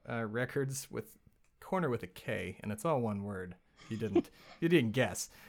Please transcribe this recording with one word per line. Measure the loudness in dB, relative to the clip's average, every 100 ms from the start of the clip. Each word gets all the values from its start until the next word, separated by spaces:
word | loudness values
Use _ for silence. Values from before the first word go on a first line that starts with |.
| -6
uh, | -4 -2
Records, | -2 0 0 -2 -2 -6
with | -8 -8 -16 -20 _ _ _
Corner | -4 0 2
with | 0
a | -4
K, | -10 -4 -4 -4 -6
and | -6
it's | -2 0
all | 2
one | 2 0
word. | -4 -6 -8 -12 _ -20 -8
You | -4
didn't, | 2 2 2 -8 -20
<laughs> | -2
you | 6
didn't | 6 6
guess. | 4 2 0 -8 -10